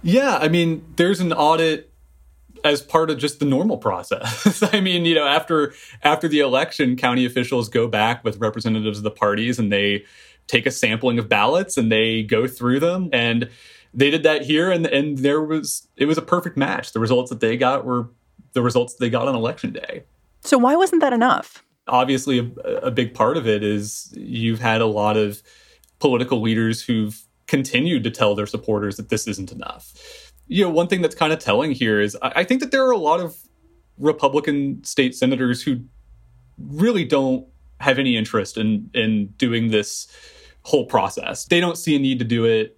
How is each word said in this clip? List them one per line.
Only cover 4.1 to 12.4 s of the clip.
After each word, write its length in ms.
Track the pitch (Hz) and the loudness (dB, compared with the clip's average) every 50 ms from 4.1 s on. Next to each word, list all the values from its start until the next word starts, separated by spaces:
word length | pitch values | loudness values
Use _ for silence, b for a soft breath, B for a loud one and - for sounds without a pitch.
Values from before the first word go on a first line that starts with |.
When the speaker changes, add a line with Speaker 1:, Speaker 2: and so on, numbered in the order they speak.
| - - - 120 113 - - 208 185 - | -6 -6 -4 -8 -8 2 2 2 2 2
Speaker 1:
<laughs> 100 | 220 - | 0 0
I 80 | - 202 | 2 0
mean, 240 | 190 185 180 175 170 | 2 2 0 0 2
you 100 | 165 165 | 2 2
know, 120 | 156 147 | 2 2
after, 480 | 139 143 160 156 - 165 156 147 143 B B B B B 110 | 2 2 0 0 0 0 0 0 0 B B B B B 0
after 240 | - 147 156 156 - | 2 2 2 2 0
the 140 | 165 151 147 | 0 2 2
election, 560 | 143 135 123 131 147 - - - 147 123 127 | 2 4 2 0 0 -2 -2 -2 0 0 0
county 300 | 127 - 123 123 127 127 | 0 0 0 2 2 0
officials 420 | 120 120 131 123 - 135 123 117 107 | 0 0 -2 -2 0 -2 -2 -2 0
go 180 | - 120 113 | 0 -2 0
back 380 | - - 104 107 113 120 120 - | 0 0 0 0 0 -2 -2 -4
with 140 | 113 104 101 | -6 -4 -2
representatives 580 | 113 107 - 117 107 113 110 110 107 107 101 | -4 -4 -4 -4 -4 -2 -2 -2 -2 -4 -6
of 80 | 104 104 | -4 -6
the 60 | 107 | -8
parties 480 | - - 107 104 101 107 113 120 123 120 | -4 -2 0 0 0 0 -2 -2 -2 -2
and 120 | 110 101 | -2 0
they 360 | 101 101 101 101 101 98 b b b b b b b b _ | 0 0 0 0 -2 -2 b b b b b b b b _
take 180 | - - 117 120 | 0 0 0 0
a 60 | 131 | 0
sampling 480 | 123 - - 110 110 113 131 127 117 120 | -2 0 -2 -2 -2 0 0 0 0 0
of 100 | 110 107 | 0 0
ballots 480 | 123 101 104 123 151 180 202 185 - | 2 2 4 4 2 0 -2 -2 -2
and 160 | 143 117 110 | 0 0 2
they 300 | 113 107 110 113 113 113 | 2 2 2 0 0 -2
go 240 | 107 104 120 110 | -2 0 0 0